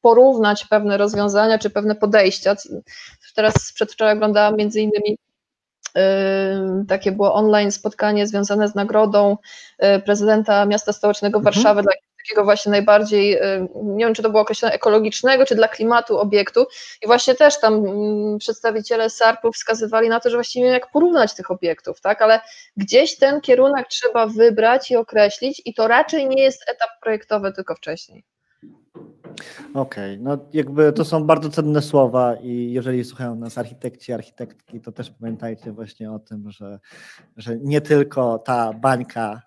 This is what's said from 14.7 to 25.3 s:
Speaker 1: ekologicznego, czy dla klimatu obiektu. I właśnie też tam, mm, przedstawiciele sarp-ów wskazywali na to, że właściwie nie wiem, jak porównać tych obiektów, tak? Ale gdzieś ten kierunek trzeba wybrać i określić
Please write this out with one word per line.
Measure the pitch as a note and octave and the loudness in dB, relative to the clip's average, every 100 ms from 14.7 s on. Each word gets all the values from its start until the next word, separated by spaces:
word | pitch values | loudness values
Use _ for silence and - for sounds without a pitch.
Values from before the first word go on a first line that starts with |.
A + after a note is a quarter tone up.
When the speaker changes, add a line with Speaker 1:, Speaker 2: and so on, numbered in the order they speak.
Speaker 1:
ekologicznego, | - A3+ G#3+ A3 - B3 C4 C4+ | 0 2 2 2 -2 0 2 2
czy | |
dla | A3 A3+ | 2 0
klimatu | - A3 A#3+ A#3 G3+ | 0 0 0 0 -2
obiektu. | G3+ G#3 G3+ - B3+ - - - | 0 0 0 0 0 -2 -20 -14
I | G#3+ | 0
właśnie | A#3+ B3+ | 2 2
też | B3+ D4 D4 | 4 4 6
tam, | A3 | 2
mm, | G#3+ G3+ G3+ G#3 G#3 G#3+ G#3+ | 2 0 -4 -4 -2 -4 -6
przedstawiciele | - G#3+ A#3 A3 G#3 A3+ A3+ | -6 -4 -4 -4 -4 -2 -2
sarp-ów | - A3+ A#3 A#3 | 0 0 2 -4
wskazywali | A3 - A3+ G#3+ A3 A3+ | -4 -6 -4 -2 0 0
na | A3+ | 0
to, | A#3+ | -2
że | A#3+ | -4
właściwie | A#3 B3 | -6 0
nie | B3 | 0
wiem, | B3+ | 0
jak | B3 | 0
porównać | D4 F4 E4 G#3+ | 0 2 2 0
tych | - F3+ | -2 -10
obiektów, | F#3 E3+ D#3+ - E3+ | -6 -4 -4 -8 -8
tak? | F#3+ G#3 | -4 0
Ale | A3 A3+ - - _ - | 4 4 0 -20 _ -10
gdzieś | G3 A#3+ D#4 - | 2 2 2 2
ten | C4+ D4 | 0 0
kierunek | C#4+ B3+ C4+ C#4 B3+ | 2 4 4 0 -6
trzeba | - B3 A#3 A3 | -2 4 4 4
wybrać | A3 A#3 G#3+ A3+ B3+ C4 | 4 4 4 2 2 0
i | B3 | -2
określić | A3+ A3 G#3 | 0 2 2